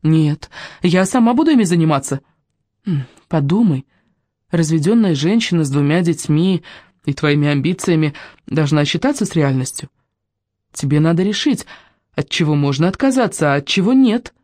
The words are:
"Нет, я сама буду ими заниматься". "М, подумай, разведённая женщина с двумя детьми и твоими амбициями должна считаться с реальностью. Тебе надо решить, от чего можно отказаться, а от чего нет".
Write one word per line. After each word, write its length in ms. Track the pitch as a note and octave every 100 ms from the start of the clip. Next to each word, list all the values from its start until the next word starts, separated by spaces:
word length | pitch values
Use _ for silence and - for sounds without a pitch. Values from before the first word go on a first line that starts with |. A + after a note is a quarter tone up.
"Нет, 480 | D3+ D#3+ D3+ D3+ - - - -
я 240 | F3+ F3+ F#3+
сама 280 | B3+ A#3
буду 180 | B3 D#4+
ими 120 | C#4
заниматься". 560 | G3 F3 D#3+ C#3+ - C3+ _ _ _ _ _ _ -
"М, 200 | D3+ B2 _ _
подумай, 560 | D#3+ C#3 F#3+ A#3 C3+ - _ _ _ _ _ _
разведённая 640 | E3+ D#3 D#3+ D#3 A#3 G#3 D3
женщина 480 | D#3 A3+ A3 F3
с 60 | D3
двумя 320 | C#3+ C#3+ E3
детьми 640 | E3+ E3 - D3+ F3+ F#3 - - _ _ -
и 80 |
твоими 340 | C#3 D3+ D3 D3
амбициями 680 | D3 C#3+ F3+ - E3 D#3 C#3+ - _ -
должна 380 | D3+ D3 D3+
считаться 420 | D3 E3 C4+ C#4 G3+
с 80 |
реальностью. 560 | E3 C#3+ C3 B2+ - - _ _ _ _ _ _ _ _
Тебе 260 | - C#3 D3
надо 240 | D#3+ E3+
решить, 420 | F#3+ G#3+ D4+ A#3 - - _ _ _ -
от 120 | C3+
чего 280 | - D#3 D3
можно 340 | C#3+ C3+ E3+
отказаться, 640 | - C4+ B3+ A3+ - D3+
а 40 | C#3
от 100 | C#3+
чего 260 | - F#3+
нет". 400 | C4 B3+ A3+ - _